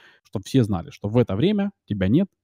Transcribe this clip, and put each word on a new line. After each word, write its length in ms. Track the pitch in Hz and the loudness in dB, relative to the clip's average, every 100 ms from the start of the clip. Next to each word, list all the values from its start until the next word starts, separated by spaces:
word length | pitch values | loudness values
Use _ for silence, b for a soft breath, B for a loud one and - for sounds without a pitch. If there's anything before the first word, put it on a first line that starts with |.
| b b | b b
чтоб 200 | _ 104 - | _ -10 -2
все 180 | 131 | 0
знали, 280 | 107 92 78 | 2 0 -6
что 180 | - 101 | -10 -2
в 80 | 117 | 0
это 180 | 117 95 | 2 0
время 340 | 170 214 202 - - | 0 0 -2 -6 -8
тебя 200 | 104 92 | -2 2
нет, 180 | 139 196 _ | 2 0 _